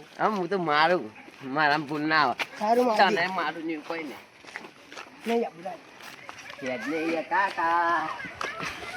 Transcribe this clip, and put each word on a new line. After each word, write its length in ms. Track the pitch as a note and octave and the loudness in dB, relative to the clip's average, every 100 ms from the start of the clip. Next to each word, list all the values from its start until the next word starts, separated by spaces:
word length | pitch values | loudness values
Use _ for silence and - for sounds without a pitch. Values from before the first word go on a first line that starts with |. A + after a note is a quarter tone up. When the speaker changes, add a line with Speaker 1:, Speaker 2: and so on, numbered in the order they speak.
| - - | -10 0
Speaker 1:
હા, 100 | F3+ | 0
હું 200 | G#3+ E3+ | 0 0
તો 100 | G3 | 0
મારું. 520 | E3 D3 D#3+ F3+ A2 G#2+ - - | 4 6 6 4 0 -12 -20 -14
મારા 340 | C3+ C#3 D3+ D3+ | -4 2 4 4
ભૂલ 220 | C#3 D3+ | 0 -2
ના 220 | D3+ D#3 | 2 4
આવે. 120 | C#3 A#2+ - - | 4 2 -6 -4
Speaker 2:
સારું, 280 | G#3+ A#3+ B3 | 2 4 4
મારી 280 | G#3+ G3 | 6 4
Speaker 1:
તને 80 | F3+ | 4
Speaker 2:
દે. 40 | F3+ | 0
Speaker 1:
મારું 400 | F#3+ D#3 E3 D#3+ | -2 -4 -4 -6
નહીં 160 | D#3+ D3 | -6 -6
કોઈ 140 | E3 | -8
નહીં. 200 | D3+ A#2+ - - - - - - - - - - - | -8 -12 -18 -20 -16 -16 -16 -20 -20 -18 -18 -10 -2
Speaker 2:
નહીં 200 | A#3 A3+ | 0 0
આવું, 180 | E3 | -6
રા. 80 | E3+ E3 - - - - - - - - | -12 -12 -16 -20 -18 -18 -18 -18 -16 -10
Speaker 1:
હેડ 240 | C4 B2+ B3 | -6 -6 -4
નહીં 260 | D#4 - | -2 -2
યાર 120 | E3 | -2
કાકા. 840 | - F3+ G3 - E3 E3+ E3+ E3+ D#3+ - - - - - - - - | 0 2 2 2 2 4 2 2 -2 -6 -10 -8 -8 -6 -10 -10 -10